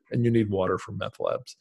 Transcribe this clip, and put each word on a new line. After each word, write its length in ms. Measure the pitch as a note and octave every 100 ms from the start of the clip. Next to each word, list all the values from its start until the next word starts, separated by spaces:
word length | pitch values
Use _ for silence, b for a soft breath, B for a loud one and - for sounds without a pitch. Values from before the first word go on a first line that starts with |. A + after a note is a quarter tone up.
| -
and 120 | B2
you 60 | A#2+
need 220 | A#2 G#2
water 260 | G2 F#2 F#2
for 140 | -
meth 280 | G2+ - -
labs, 380 | - - - -